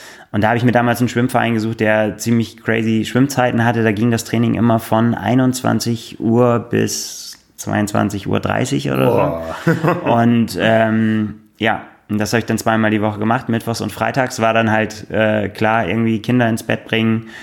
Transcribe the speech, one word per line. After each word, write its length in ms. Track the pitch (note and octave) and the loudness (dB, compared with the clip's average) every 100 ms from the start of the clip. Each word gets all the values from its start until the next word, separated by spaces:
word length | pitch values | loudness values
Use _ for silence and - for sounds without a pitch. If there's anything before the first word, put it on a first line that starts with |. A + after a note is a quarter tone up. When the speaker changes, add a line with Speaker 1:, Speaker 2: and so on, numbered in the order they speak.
| - - - | -20 -20 -6
Speaker 1:
Und 100 | A#2 | 0
da 60 | G#2+ | 2
hab 60 | A#2 | 2
ich 60 | |
mir 80 | A#2+ | 2
damals 280 | A#2 A#2+ A#2 | 2 2 0
einen 100 | B2 | 0
Schwimmverein 440 | A#2+ B2+ A#2+ A2+ | 0 0 0 0
gesucht, 260 | A#2 G#2+ A2+ | 0 -2 0
der 380 | G#2+ G#2+ G#2+ G#2+ | 2 2 0 -2
ziemlich 400 | A#2 A#2 G#2+ - | 0 0 0 -4
crazy 480 | - A2+ A2+ A2 G#2 | -2 0 0 0 0
Schwimmzeiten 580 | B2+ C3+ C3 B2 A#2 | 2 2 2 0 2
hatte. 200 | A#2 A#2 | 2 2
Da 80 | A2+ | 2
ging 180 | G#2 A#2+ | 2 2
das 120 | A2+ - | 0 0
Training 300 | A2+ A#2 A2 | 0 0 2
immer 240 | A#2 A2+ | 2 0
von 340 | - A2 A#2 | 0 0 2
einundzwanzig 1080 | A#2 G2+ B2 B2+ B2+ A2+ A2+ A#2 A#2 - - | 0 0 2 2 0 -2 0 -2 -4 -8 -6
Uhr 400 | G#2+ A2+ B2 A#2 | 0 4 4 2
bis 800 | G#2 G#2+ A2 - - - - - _ - | 0 -2 -2 -4 -10 -12 -16 -18 _ -14
zweiundzwanzig 720 | - G#2 G#2 A2 G#2 G2+ G2+ | -4 -2 0 0 -2 -2 -4
Uhr 120 | G#2 | -2
dreißig 500 | G2 G#2 B2+ C#3 C3+ | -2 -2 -2 -2 -2
oder 140 | C3 C3 A2 F#2 E2 - - - | 0 2 2 0 -2 -8 -4 0
so. 60 | E3 | 0
Speaker 2:
Boah. 320 | D#3 F3 - | 0 0 0
<laughs> 60 | A#2 | 2
Speaker 1:
Und, 380 | A#2 A#2 A2+ F2 | 4 2 0 0
ähm, 760 | G2+ A2+ A2 A2 A2 A2 G#2+ G2+ - _ | 2 2 2 2 0 0 -4 -8 -20 _
ja, 260 | A2 G#2 - - - | -2 -2 -6 -20 -6
und 80 | G#2 | -4
das 140 | G#2 | 0
hab 60 | A#2+ | -2
ich 60 | A2 | 0
dann 120 | A2+ | -2
zweimal 340 | - A2 A2 | 0 0 2
die 100 | G#2+ | 2
Woche 160 | G#2+ G#2 | 0 -2
gemacht, 300 | G#2+ B2 C3 | -2 -2 0
mittwochs 300 | A2+ A#2 A#2 | -4 -4 -6
und 100 | G#2 | -6
freitags 460 | - A2+ A#2 B2+ - | -4 -4 -2 -4 0
war 120 | A2+ | 0
dann 180 | A2+ A2 | 2 2
halt, 380 | A2 G#2+ - - | 2 0 -6 -6
äh, 380 | G2+ G#2+ G#2+ G2+ | 0 0 0 -2
klar, 380 | G2 G#2+ A2+ F#2 | -2 0 0 0
irgendwie 340 | G#2+ A2+ A2 | 0 0 0
Kinder 260 | G2 B2 A#2 | 0 2 2
ins 120 | A2+ | 0
Bett 220 | - A2+ - | -2 -4 -2
bringen 440 | A2+ A2+ A2+ A2+ - | 0 2 0 -4 -14